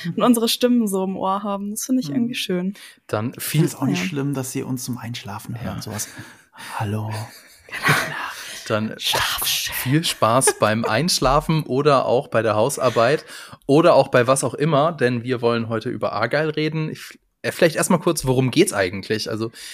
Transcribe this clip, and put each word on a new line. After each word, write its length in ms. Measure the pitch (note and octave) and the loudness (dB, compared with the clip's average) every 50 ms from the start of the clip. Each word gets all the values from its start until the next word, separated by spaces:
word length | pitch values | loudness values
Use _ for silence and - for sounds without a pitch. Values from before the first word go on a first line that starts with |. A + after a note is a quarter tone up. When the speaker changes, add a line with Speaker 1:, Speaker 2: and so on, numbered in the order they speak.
| - | -8
Speaker 1:
<laughs> 120 | E3+ E3 | -6 0
Speaker 2:
und 60 | - | 2
unsere 260 | G3+ B3 A#3 A#3 A3+ A#3 | 4 4 4 4 2 0
Stimmen 380 | - - B3 B3 B3 A#3+ A3 G3 | 0 2 2 2 4 2 2 0
so 160 | F#3+ F#3+ F#3+ | 0 -2 -2
im 120 | F#3+ F#3+ | -2 -2
Ohr 260 | - F#3+ F#3+ F#3+ G3+ G#3+ | -2 -2 -2 -2 -2 -4
haben. 260 | G3+ G3+ G3+ G3+ G#3 | -4 -6 -6 -6 -8
Das 140 | G#3+ - - | -8 -6 -4
find 160 | - B3+ B3+ | -2 0 0
ich 80 | B3+ C#4 | 0 -2
Speaker 1:
Mhm. 60 | C#4 | -2
Speaker 2:
irgendwie 180 | B3 A#3 A#3 - | 0 0 0 0
schön. 400 | - - - F#3 F3+ F3+ G3 G3+ - - - - _ _ | -2 -2 -2 -2 -2 -2 -4 -6 -8 -12 -20 -20 _ _
Speaker 3:
Dann 260 | - - G#2+ A2 B2+ - | -4 -2 -2 -2 -4 -6
Speaker 1:
Ich 60 | - - | -8 -6
Speaker 3:
viel 160 | - - D3+ | 0 2 2
Speaker 1:
find's 160 | E3+ C3 - | 2 2 0
auch 80 | - C3+ | -2 -2
nicht 160 | - - F3+ | 0 0 0
Speaker 3:
Ja. 60 | F#3 F#3 | -2 -4
Speaker 1:
schlimm, 260 | D3+ C#3 C#3 C#3+ C#3 | -4 -4 -2 -2 -2
dass 160 | C3+ B2 B2 | -4 -4 -6
sie 120 | - C3+ - | -6 -6 -4
uns 200 | - C3 B2 - | -4 -6 -6 -6
zum 140 | C3 A#2 A#2+ | -6 -8 -6
Einschlafen 560 | A2+ A2+ A#2+ - - G#2+ G#2 G#2+ - - A#2+ A2+ | -8 -10 -10 -10 -10 -12 -12 -10 -10 -10 -10 -8
hören, 160 | - A2 G#2+ | -8 -8 -8
Speaker 3:
Ja. 60 | A2+ | -8
Speaker 1:
sowas. 260 | - A2 G#2 G#2+ - - - - - - - - _ _ _ - - - - - | -8 -8 -8 -8 -8 -10 -12 -16 -18 -18 -20 -20 _ _ _ -18 -14 -10 -8 -6
Hallo. 320 | A2+ G2+ G#2 A2 G#2+ A2 G#2+ G#2+ A2 - - - - - - _ _ - | -4 -4 -4 -4 -4 -6 -8 -8 -10 -12 -16 -20 -20 -20 -20 _ _ -14
Speaker 2:
<laughs> 960 | - - - - - - - D3+ - - - - - - - - - - - - | -10 -2 0 0 2 2 0 -4 -6 -8 -10 -10 -10 -12 -14 -14 -14 -12 -6 -2
Speaker 3:
Dann 260 | A2+ G#2+ G#2+ A2 - - | -2 -2 -2 -4 -6 -6
Speaker 2:
Schlaf 460 | - - - A2+ - - - - - | -2 -2 0 0 0 -2 -2 -4 -4
schön. 280 | - - - - - - | -2 -2 -2 -4 -6 -6
Speaker 3:
viel 300 | - - B2 C#3+ D#3+ E3+ | -4 0 0 2 2 2
Spaß 540 | - - - A2 A2 A#2 C3+ - - - - | 0 0 0 2 2 4 4 2 2 2 2
beim 240 | G#2+ G#2 G#2+ A#2 A#2 | 2 2 2 2 0
Einschlafen 800 | G2+ G#2+ B2 D#3+ F3+ - - C#3 B2+ C#3 D3+ - - D#3+ D#3 - | 0 0 0 0 0 0 2 2 2 2 2 2 2 0 0 0
oder 400 | - B2+ C#3 D3 D3 C#3 B2+ - | 0 0 2 4 4 4 4 4
auch 220 | A2 A#2 C3 C#3+ - | 2 2 0 0 0
bei 140 | - A2+ | 0 0
der 120 | A2 G#2+ G#2 | 2 2 2
Hausarbeit 680 | G#2+ A2+ - - - - B2 - A#2+ A2+ B2+ D#3 D#3+ - - - - - - - - _ | 2 2 2 0 0 0 2 4 4 4 4 2 0 -2 -8 -18 -18 -18 -20 -20 -8 _
oder 280 | - C#3 D#3+ E3 E3+ C3 | 4 6 6 8 8 8
auch 140 | - - - | 6 6 6
bei 180 | - B2+ A#2+ | 4 4 4
was 180 | B2+ C3+ - D3 | 4 4 2 0
auch 100 | A#2+ - | -2 -2
immer, 380 | - D3 E3 D3+ C3+ D3+ F3 | -2 0 2 2 2 2 2
denn 320 | E3 C#3 B2 B2 B2 A#2 A#2 | 2 0 0 0 0 -2 -2
wir 160 | B2+ B2+ A#2 | -4 -2 0
wollen 280 | A#2+ A#2 A#2 A#2 A2+ A2+ | 2 2 2 0 0 -2
heute 200 | A2+ A2 - B2+ | -4 -4 -4 -6
über 240 | G#2+ A2 G2+ - | -4 -4 -4 -4
Argyle 420 | - G2+ A2+ B2 D3 D3 D#3+ D#3 D3+ | -2 -2 -2 0 0 0 0 -2 -2
reden. 360 | D#3 D#3 D3+ D#3 D#3+ D#3 D#3 | -2 -2 -2 -2 -4 -4 -6
Ich, 280 | - - - - - - _ _ _ _ | -8 -12 -14 -18 -20 -20 _ _ _ _
äh, 100 | - A#2 | -8 -6
vielleicht 260 | - - F3 D#3+ - | 0 2 2 2 4
erstmal 220 | - E3+ - F#3 - | 2 2 2 2 2
kurz, 260 | - F3+ D#3+ - - | 2 0 0 0 0
worum 240 | C3 B2+ C3 C3 B2 | 0 2 2 2 4
geht's 240 | - D3+ G3+ - - | 4 4 4 4 2
eigentlich? 560 | G2+ F#2+ F2+ G2 F#2+ - - A2 G#2+ - A2+ | 0 -2 -2 -2 -6 -4 -4 -4 -4 -4 -4
Also 200 | A2+ G#2+ A2+ A2+ - - - - | -6 -4 -6 -6 -8 -12 -16 -16